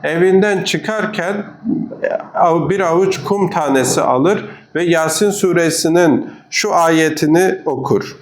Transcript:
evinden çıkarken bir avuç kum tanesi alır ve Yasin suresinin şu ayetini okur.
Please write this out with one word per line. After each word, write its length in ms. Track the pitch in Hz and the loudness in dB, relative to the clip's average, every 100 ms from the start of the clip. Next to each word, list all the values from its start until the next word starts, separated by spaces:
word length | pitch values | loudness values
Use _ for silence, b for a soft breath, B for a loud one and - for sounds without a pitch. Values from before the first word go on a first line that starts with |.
evinden 600 | 151 165 185 190 208 190 | -4 0 2 4 2 0
çıkarken 720 | - 160 175 220 - - 175 202 - - 220 - - - - - - - 175 165 147 | -2 -4 -4 -6 -6 -4 -6 -6 -8 -10 -6 -6 -6 -6 -4 -4 -6 0 2 2 0
bir 100 | 196 | -2
avuç 440 | 180 165 190 - | 0 2 0 -2
kum 260 | - 196 180 | -4 -2 0
tanesi 520 | 175 147 135 123 - | 0 0 0 2 0
alır 440 | - 127 156 208 - B B 151 | 0 2 2 0 -4 B B -4
ve 80 | |
Yasin 480 | 175 165 160 - 208 | 0 2 0 0 0
suresinin 1000 | 196 185 170 170 160 165 165 170 120 B B B | 2 0 2 2 0 2 4 4 2 B B B
şu 240 | - 208 | -4 0
ayetini 840 | 175 165 160 156 156 151 160 190 190 - | 2 2 4 2 0 2 4 2 0 -4
okur. 500 | 131 - 202 - - | -4 -2 -2 -2 -14